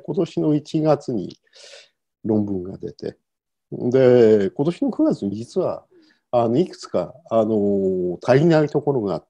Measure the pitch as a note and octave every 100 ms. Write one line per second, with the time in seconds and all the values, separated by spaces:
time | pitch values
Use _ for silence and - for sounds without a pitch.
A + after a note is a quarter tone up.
0 | - D#3+ E3 - D#3+ D3+ D3+ E3 D#3 C#3+
1 | - A2+ E2 - _ _ - - _ _
2 | _ _ G#2+ G#2+ G#2 F#2+ F2+ - E2+ -
3 | D#2 - _ _ _ _ _ C3 B2 C3
4 | B2+ B2 A2 G#2+ F#2+ - D3 F3 C#4 -
5 | D#4 F3+ G2+ G#2 A#2 F#3+ D3 F2 - _
6 | _ _ _ B2 A#2 B2 F#3 - - F#2+
7 | E2+ - - A2+ A2 A2 G2+ G2+ F#2+ F#2
8 | F2+ E2+ - C3 E3+ D#3 D3 D3 C#3+ C#3
9 | G2+ D#2+